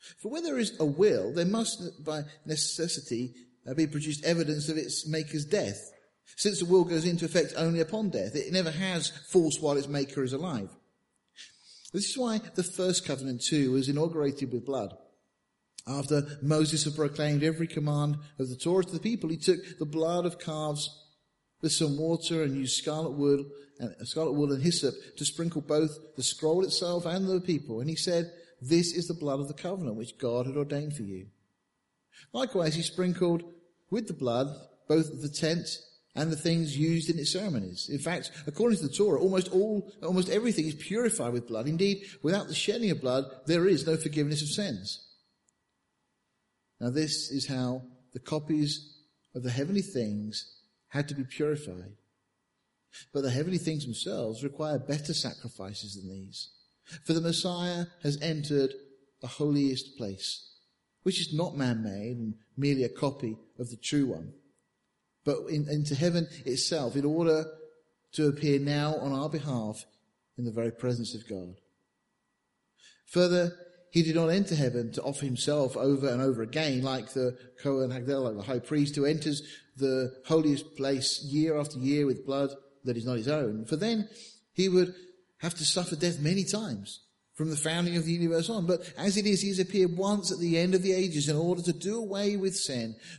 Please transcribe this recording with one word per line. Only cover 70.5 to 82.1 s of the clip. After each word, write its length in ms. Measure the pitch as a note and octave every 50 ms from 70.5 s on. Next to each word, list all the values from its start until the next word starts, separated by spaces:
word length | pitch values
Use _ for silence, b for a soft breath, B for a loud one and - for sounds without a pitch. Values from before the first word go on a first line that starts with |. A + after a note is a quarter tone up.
| A2
very 180 | A#2 A#2 A#2 A2+
presence 420 | - - B2+ B2 A#2 A#2 - -
of 140 | A2 - -
God. 280 | G#2+ F#2 F2+ F2 F#2 - _ _ _ _ _ _ _ _ _ _ _ _ _ _ _ _ _ _ _ _ _ _ _ b b b b b b -
Further, 440 | - F3 F3+ F3 F3+ F3+ F3 F3 F3 - B B B B B B
he 120 | - E3+ E3
did 120 | D#3+ D#3
not 140 | E3 E3 D#3+
enter 260 | E3+ G3 G3+ F#3+ F3+
heaven 380 | D3 C#3 B2 A#2 A#2+ A#2 A2+ G#2+
to 100 | - -
offer 240 | C3 C#3+ C#3 D3
himself 500 | C3+ B2 A2+ - D3 D3 D3+ C#3 B2 -
over 320 | - - C#3 C#3+ C3+ C3+ C3+
and 140 | A#2+ B2 C3+
over 200 | C3+ B2+ A2 A2+
again 400 | A2+ B2+ D#3 D#3+ D3+ C3+ B2+ B2+
like 300 | C3+ C3 C3 G#2+ - -
the 240 | C3+ B2+ B2 B2 B B B B - -
Kohen 280 | C#3+ C#3 C3 C3 B2
Hagdol, 340 | B2+ B2+ A#2+ C3 C#3 C3+ B2+
like 120 | A#2+ G#2+
the 140 | G#2 G2 B2
high 80 | C3 B2
priest 380 | A#2+ - D3+ D3 C#3+ C#3+ D3
who 80 | D3+ C#3
enters 380 | C#3+ D#3+ D#3 - D#3 C#3+ C#3+ B B B B B B B
the 380 | B2+ C3+ C3+ C3 C3 B2+ B2 - - -
holiest 500 | - D#3+ D#3+ D3+ D3+ C#3+ C3+ - - -
place 460 | - C3+ C#3 C#3 C3 B2 - - - -
year 340 | C#3+ C3+ D3+ D#3 D#3+ D3+ D3+
after 200 | C#3+ D3+ - C3
year 280 | B2 C3+ C#3+ D3 C#3+
with 180 | C3+